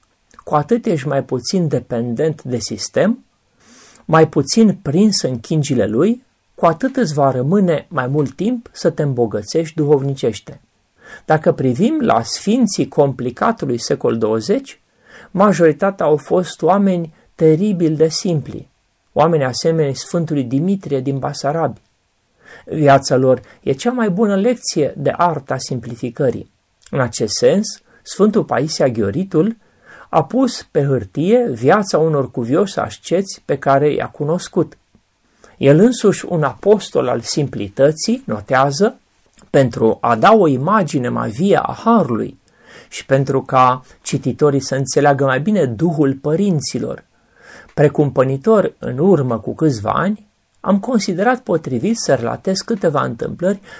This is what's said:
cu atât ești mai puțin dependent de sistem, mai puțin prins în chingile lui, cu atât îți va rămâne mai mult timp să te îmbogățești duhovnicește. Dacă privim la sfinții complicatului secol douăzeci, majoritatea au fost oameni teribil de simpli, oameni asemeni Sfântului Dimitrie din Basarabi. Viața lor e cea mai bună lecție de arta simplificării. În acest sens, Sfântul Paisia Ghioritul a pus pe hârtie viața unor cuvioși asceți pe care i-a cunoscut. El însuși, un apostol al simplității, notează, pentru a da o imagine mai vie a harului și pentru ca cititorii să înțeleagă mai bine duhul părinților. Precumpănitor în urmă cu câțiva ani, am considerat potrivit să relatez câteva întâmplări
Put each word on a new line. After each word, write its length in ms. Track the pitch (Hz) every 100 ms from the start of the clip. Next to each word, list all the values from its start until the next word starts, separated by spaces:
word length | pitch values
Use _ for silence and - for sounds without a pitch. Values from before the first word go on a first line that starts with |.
| _ _ _ -
cu 100 | -
atât 320 | 151 147 240 233
ești 220 | 160 139
mai 160 | 139
puțin 440 | - 127 - 190 160
dependent 720 | 123 - 117 120 117 160 -
de 160 | 131 123
sistem, 680 | - 107 - - 180 247 _ _ _ _ _ - - -
mai 240 | - 160 160
puțin 500 | 160 139 - 220 196
prins 400 | - 156 214 196
în 180 | - 123
chingile 460 | - 156 139 123 101
lui, 380 | 110 190 240 _ _ _
cu 120 | - 170
atât 300 | 160 262 269
îți 180 | 196
va 160 | 147 139
rămâne 560 | 127 135 202 180 92 -
mai 180 | 139 127
mult 280 | 147 139
timp 340 | - 196 247 -
să 180 | - 170
te 120 | 160
îmbogățești 720 | 147 120 113 110 98 160 160
duhovnicește. 840 | - 147 147 135 135 127 110 - - _ _ _ _ - -
Dacă 280 | - 156 180
privim 480 | - 131 123 226 320
la 220 | 233 113
sfinții 680 | 117 - - 247 233 - 139
complicatului 880 | - 139 127 123 117 - 233 139 120
secol 400 | - 139 120 117
douăzeci, 600 | 110 113 113 254 269 - _ _ _ - -
majoritatea 760 | 180 208 165 165 151 196 196 160
au 100 | 151
fost 460 | - 185 180 -
oameni 520 | 156 202 196 180 165 _ _
teribil 640 | - 160 156 214 180 165 151
de 120 | 160
simpli, 600 | 160 190 156 - 113 - _ _ _ _
oameni 320 | - 160 165
asemeni 500 | 131 117 165 165 143
Sfântului 500 | 135 - 175 160 147
Dimitrie 560 | 120 135 180 196 147 139
din 180 | 131 135
Basarabi. 600 | 135 143 139 160 147 101 _ _ _ _ _ _ - -
Viața 520 | - 160 143 139 - 127
lor 240 | 131 127 - -
e 120 | -
cea 180 | 139 240
mai 180 | 254 220
bună 260 | 180 214 196
lecție 580 | 220 247 - 170 135 -
de 160 | 139 -
arta 420 | 175 151 - 135
simplificării. 920 | - 131 117 117 123 117 139 113 - _ _ _ -
În 100 | 147
acest 320 | 123 - 110
sens, 500 | - 123 185 220 - _ _
Sfântul 420 | - - 208 202
Paisia 440 | - 117 151 - 143
Ghioritul 680 | 113 101 139 190 160 196 226 _ _ _ - -
a 160 | 165
pus 420 | 156 247 262 - -
pe 140 | 147
hârtie 680 | 139 131 98 - 175 240 240
viața 480 | 117 127 202 202 160
unor 320 | 160 147 131
cuvioși 480 | - 117 151 196 -
asceți 640 | 117 - - 175 196 -
pe 140 | - 139
care 340 | 143 139 151
i-a 140 | - -
cunoscut. 720 | - 147 175 - 190 160 - _ _ _ _ _ _ - _
El 220 | 139 151
însuși, 460 | 233 247 202 - -
un 140 | 170
apostol 640 | 147 - 202 208 - 131 127
al 120 | 120
simplității, 1040 | 117 - 139 107 101 113 143 156 - 254 -
notează, 720 | 104 104 131 139 139 208 - _ _ _ - _
pentru 480 | 147 127 117 113 -
a 160 | 120 113
da 180 | 175
o 120 | 220 170
imagine 640 | 131 151 208 160 151 120
mai 220 | 117 117
vie 260 | 113 196 165
a 160 | - -
harului 540 | 226 226 117 110 107 - _ _ - - -
și 180 | - -
pentru 360 | 135 139 135
ca 420 | 131 131 127 131 - -
cititorii 580 | - 143 139 - 151 139
să 140 | 135
înțeleagă 500 | 135 135 - 143 139
mai 160 | 135 131
bine 240 | 170 208
duhul 500 | 135 107 165 151 139
părinților. 920 | 135 147 165 202 160 - 123 - - _ _ _ _ - - -
Precumpănitor 1000 | - 147 - 143 139 131 135 175 220 170 -
în 200 | - 127
urmă 400 | 185 170 127 113
cu 160 | 117
câțiva 360 | 107 156 117 101
ani, 360 | 120 175 214 _ _ _ _
am 200 | - 196
considerat 600 | 202 240 - 175 220 254
potrivit 560 | - 170 147 123 170 226
să 160 | -
relatez 440 | 131 113 120 - 190
câteva 440 | - 226 175 143
întâmplări 580 | 127 117 - - 175 196 -